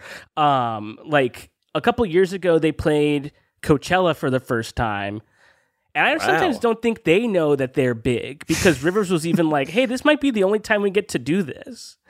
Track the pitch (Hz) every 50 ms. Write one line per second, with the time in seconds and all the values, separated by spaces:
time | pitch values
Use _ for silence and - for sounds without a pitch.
0 | - - - - - - _ - 151 147 139 131 123 117 113 107 104 104 110 -
1 | - 160 156 143 131 120 - - - - _ _ _ _ - 156 - 240 233 -
2 | 240 180 156 180 190 170 196 190 165 180 165 160 151 160 151 - - 160 151 147
3 | 147 147 147 143 135 147 - _ _ _ _ _ - - 156 135 - - 180 185
4 | 185 170 151 - - 139 127 131 127 - 131 113 113 - - - 123 110 104 101
5 | 101 101 104 107 - _ _ _ _ _ _ _ _ _ _ _ _ _ - 147
6 | 165 226 294 - - 233 294 330 381 349 247 - - 233 220 226 - 233 226 -
7 | - 165 160 196 240 240 196 180 160 147 147 131 135 127 - 147 131 123 120 113
8 | 110 135 120 113 - 120 139 151 - - 160 - - 190 160 123 131 170 180 214
9 | 208 170 185 160 151 170 170 175 170 156 151 143 139 139 156 226 269 214 247 254
10 | - 294 302 294 285 277 233 214 185 190 214 214 208 - 220 208 202 202 180 208
11 | 196 - - 147 120 135 160 202 185 131 - - - - 240 - - - - _
12 | _